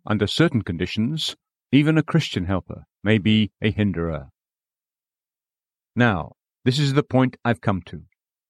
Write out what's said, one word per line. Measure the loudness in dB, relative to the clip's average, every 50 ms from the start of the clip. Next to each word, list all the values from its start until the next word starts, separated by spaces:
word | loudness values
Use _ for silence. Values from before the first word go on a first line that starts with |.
| -6
under | -4 -2 -2 -2
certain | 0 2 2 2 2 2 -2
conditions, | -4 -4 -6 -6 -6 -6 -4 -4 -4 -2 -4 -4 -6 -8 -10 _ _ _ _ _ _ _
even | 2 2 4 4 2 2
a |
Christian | 2 2 0 0 0 -2 -4 -4 -2
helper | -2 -2 -4 -4 -8 -14 -16 -18 _ _ _
may | 0 2 2 2
be | 2 2 2 2 2 0 _ -4
a | -4 -2
hinderer. | 0 0 0 -2 -2 -2 -4 -4 -6 -8 -10 -14 _ _ _ _ _ _ _ _ _ _ _ _ _ _ _ _ _ _ _ _ _ _ _ _ _ _ _ _ _ _ _ _ 0
Now, | 2 2 2 2 0 -4 -8 -12 _ _ _ _ _ 0
this | 0 0 2
is | 2 0 2
the | 0
point | 0 2 2 2 2 2 0 -2 -2
I've | -2 -2 -2
come | -2 -2 -2 -2
to. | -4 -10 -14 -16 -16 _ _ _ _ _ _ _ _